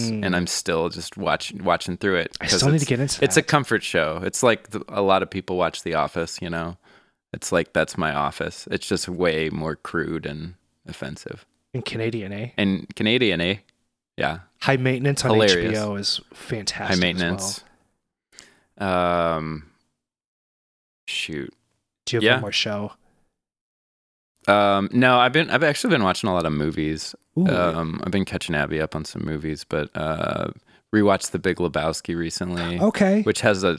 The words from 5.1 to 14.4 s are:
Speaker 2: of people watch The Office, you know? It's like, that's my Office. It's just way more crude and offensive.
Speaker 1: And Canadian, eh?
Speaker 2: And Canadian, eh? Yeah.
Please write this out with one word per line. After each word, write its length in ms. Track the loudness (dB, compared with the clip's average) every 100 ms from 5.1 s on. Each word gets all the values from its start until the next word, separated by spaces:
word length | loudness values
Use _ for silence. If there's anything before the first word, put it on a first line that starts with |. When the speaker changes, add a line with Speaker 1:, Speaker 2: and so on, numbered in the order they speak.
| 4
Speaker 2:
of 40 | 2
people 260 | -6 -4 0
watch 260 | 0 -2
The 120 | -2
Office, 460 | 0 0 -2 -6 -6
you 80 | -8
know? 260 | -6 -8 -10 _ -20 _ _ _
It's 180 | -10 -2
like, 220 | 0 2
that's 260 | 0 0 -2
my 160 | -2
Office. 540 | 0 -2 -4 -8 -10 -8
It's 160 | -6 -2
just 220 | -2 -2
way 420 | 0 0 0 -2
more 240 | -4 -6
crude 500 | -6 -6 -4 -4 -6
and 300 | -8 -10 -12 -16 _ _ -18
offensive. 580 | -12 -12 -12 -14 -16 _ _ _
Speaker 1:
And 100 | -10
Canadian, 480 | -8 -4 -4 -4 -8
eh? 180 | -8 -8 -2
Speaker 2:
And 300 | 0 0 -4
Canadian, 460 | -2 2 4 2 2
eh? 160 | 0 -2 _ _ _ _ _ -4
Yeah. 220 | -2 -4